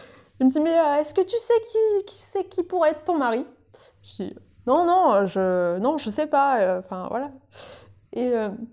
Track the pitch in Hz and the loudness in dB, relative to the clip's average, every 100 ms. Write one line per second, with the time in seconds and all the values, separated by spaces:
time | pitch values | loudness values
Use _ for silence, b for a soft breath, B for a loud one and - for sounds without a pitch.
0 | B B B - 262 302 320 330 311 285 | B B B 0 2 2 2 2 2 0
1 | 302 381 370 466 - 466 453 440 440 403 | 0 -2 0 -2 0 0 0 0 2 0
2 | 403 - - 392 381 - 349 359 311 311 | -4 -14 -8 -8 -6 -6 -4 0 0 0
3 | - 330 247 226 - - _ b b b | -2 -2 0 -2 -6 -14 _ b b b
4 | - - 196 - _ _ - 294 339 370 | -20 -12 -12 -12 _ _ 0 2 4 4
5 | 330 202 196 190 185 180 175 180 233 311 | 4 4 2 0 0 2 0 0 0 -2
6 | 220 208 302 285 277 247 190 185 185 185 | -4 -4 0 2 2 2 0 0 -6 -10
7 | 185 240 277 262 _ B B B B - | -6 -6 -8 -12 _ B B B B -20
8 | - - 247 233 208 202 233 | -14 -4 -2 -2 -2 -6 -14